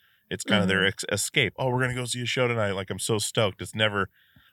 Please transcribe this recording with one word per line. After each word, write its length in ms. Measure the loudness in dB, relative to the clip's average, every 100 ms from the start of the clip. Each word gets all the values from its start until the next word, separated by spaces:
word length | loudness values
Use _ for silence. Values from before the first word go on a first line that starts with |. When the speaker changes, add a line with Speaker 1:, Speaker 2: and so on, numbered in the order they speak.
| _ _ -8
Speaker 1:
It's 140 | -6 2
kinda 200 | 2 4
their 140 | 4
Speaker 2:
Mm-hmm. 80 | 2
Speaker 1:
ex-, 180 | 0 -2
escape. 420 | -2 0 0 0 0
"Oh, 120 | -2
we're 120 | 0
gonna 120 | -2
go 120 | -2 -6
see 160 | -6
a 40 | -4
show 220 | 0 0
tonight. 240 | 2 0
Like, 180 | -2 -4
I'm 100 | -6
so 180 | -2 -2
stoked." 440 | 0 0 0 0
It's 140 | -8 0
never, 340 | 0 2 -2 _ _ _ _